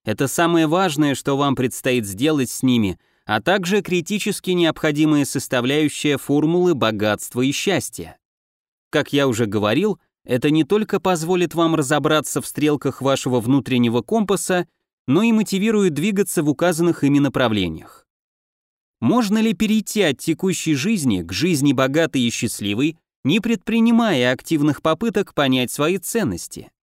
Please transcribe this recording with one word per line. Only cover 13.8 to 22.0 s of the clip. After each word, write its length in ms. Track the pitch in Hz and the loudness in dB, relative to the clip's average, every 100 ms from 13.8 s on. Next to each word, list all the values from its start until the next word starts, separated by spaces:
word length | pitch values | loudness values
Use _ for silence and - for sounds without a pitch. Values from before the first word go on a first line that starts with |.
| 120 120 | 2 0
компаса, 640 | - 220 202 190 - 180 175 _ _ _ - | 0 -2 0 -2 0 -2 -2 _ _ _ 0
но 160 | 151 | 2
и 100 | 226 | 4
мотивирует 640 | 220 202 190 214 214 190 | 2 0 0 0 2 2
двигаться 480 | 143 196 202 196 - | 0 -2 0 -2 0
в 80 | 151 | 0
указанных 540 | 135 170 160 170 160 | 0 0 2 0 2
ими 160 | 139 143 | 2 2
направлениях. 880 | 139 147 120 107 87 80 - - _ _ _ _ _ _ _ _ _ _ | 2 0 0 0 -2 -6 -14 -20 _ _ _ _ _ _ _ _ _ _
Можно 360 | 117 233 208 220 | 2 2 2 2
ли 160 | 226 | 0
перейти 480 | 185 202 220 - 214 | 0 0 0 0 0
от 160 | 170 131 | 0 0
текущей 580 | - 156 190 180 160 143 | -2 0 0 -2 -2 -2
жизни 460 | 175 220 135 95 | 0 0 0 0
к 100 | 85 | -2
жизни 400 | 92 170 151 143 | -2 0 2 2
богатой 500 | 127 131 151 | 2 2 2